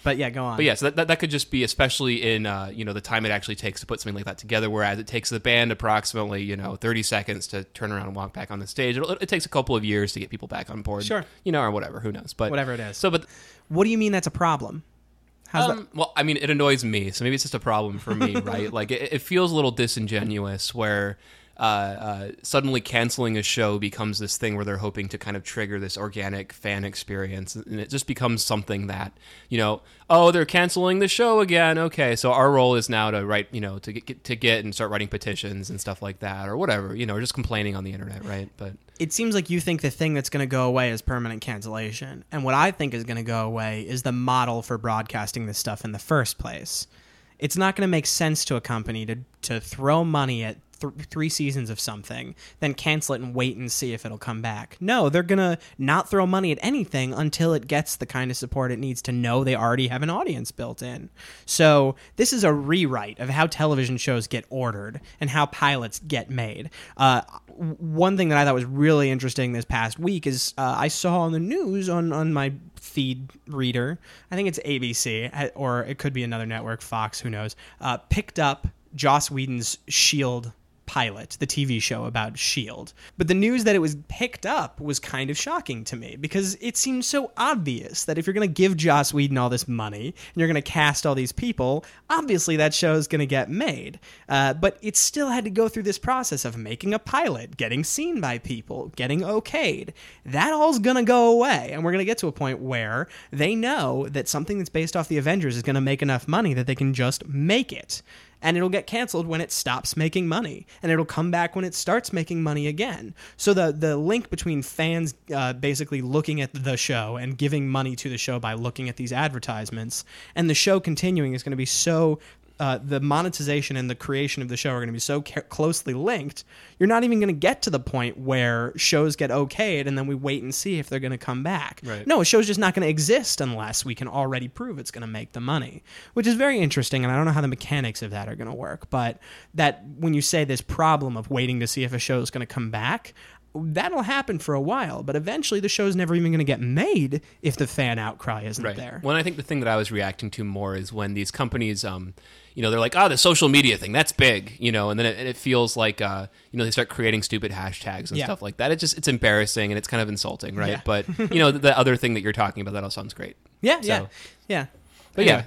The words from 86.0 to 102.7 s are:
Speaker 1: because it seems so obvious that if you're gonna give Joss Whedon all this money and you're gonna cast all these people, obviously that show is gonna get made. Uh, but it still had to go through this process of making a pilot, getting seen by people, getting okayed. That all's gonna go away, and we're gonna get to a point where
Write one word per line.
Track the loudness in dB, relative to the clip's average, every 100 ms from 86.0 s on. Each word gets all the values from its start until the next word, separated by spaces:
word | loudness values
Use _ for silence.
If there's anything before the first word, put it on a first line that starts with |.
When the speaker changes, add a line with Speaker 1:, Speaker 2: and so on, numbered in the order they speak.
| -12 -10
Speaker 1:
because | -4 -2 -2 -4
it | -4 -2
seems | -2 -2 0
so | -2 -2 0
obvious | 0 2 0 -4 -6 -6
that | -2 -2
if | 0
you're |
gonna | 2 2
give | 4 4 4
Joss | 6 6 4
Whedon | 2 2 2
all | 2
this | 0 -2
money | -4 -4 -6 -10
and | -10 -6 0
you're | 2
gonna | 2
cast | 0 4 4 4 2
all | 0
these | -2
people, | -2 -4 0 0 0 -4 -10 -2
obviously | 0 2 2 2 4
that | 4
show | 4 4 2
is | 2
gonna | 0 2
get | 0 0
made. | -2 -2 -4 -8 -16 -20 -16 -2
Uh, | 2 2 2
but | 0 0
it | -2 2
still | 2 0 0
had | 0 0
to |
go | 2 0
through | 0
this | -4 -2
process | -2 -2 -2 -4
of | -4 -6
making | -8 -6 -2
a | -2
pilot, | 0 0 0 -2 -6 -4
getting | -2 0 -2
seen | -2 -2 -2
by | -2 -2
people, | -6 -8 -8 -10 -8 -4
getting | 0 0
okayed. | 0 -2 -2 0 0 -2 -6 -14 -18 -18 -4
That | 0 2
all's | 4 4 4
gonna | 4 4
go | 6 8 8
away, | 8 6 2 0
and | -2 0
we're |
gonna | 2
get | 0 0
to | -2
a |
point | -2 -2 -2
where | -2